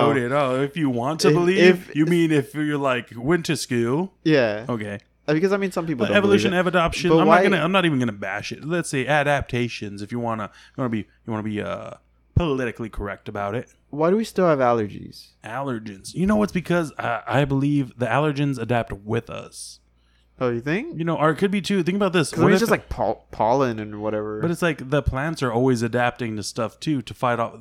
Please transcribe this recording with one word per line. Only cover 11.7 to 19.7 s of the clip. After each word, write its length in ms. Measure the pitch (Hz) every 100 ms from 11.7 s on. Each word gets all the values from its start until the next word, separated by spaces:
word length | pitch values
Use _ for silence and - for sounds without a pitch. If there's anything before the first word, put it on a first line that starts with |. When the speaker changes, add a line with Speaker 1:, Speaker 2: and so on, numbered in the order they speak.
| 95 110 - _ _ _ -
Speaker 1:
politically 540 | 170 131 120 104 113
correct 400 | - 101 95 -
about 260 | 104 101 113
it. 180 | - _ -
Speaker 2:
Why 180 | 143 165
do 80 | 208
we 80 | 220
still 200 | - 180
have 120 | 143
allergies? 680 | 123 120 104 - - - - _
Speaker 1:
Allergens. 720 | 110 120 139 117 110 95 98
You 140 | 143 190
know, 160 | 214
it's 80 | 208
because 400 | 185 160 175 151 -
I, 220 | 117 113 -
I 200 | 120 143
believe 520 | 135 143 147 123 117
the 100 | 117
allergens 520 | 127 151 139 143 127
adapt 320 | 113 120 113
with 380 | 98 104 117 -
us. 500 | 104 - - -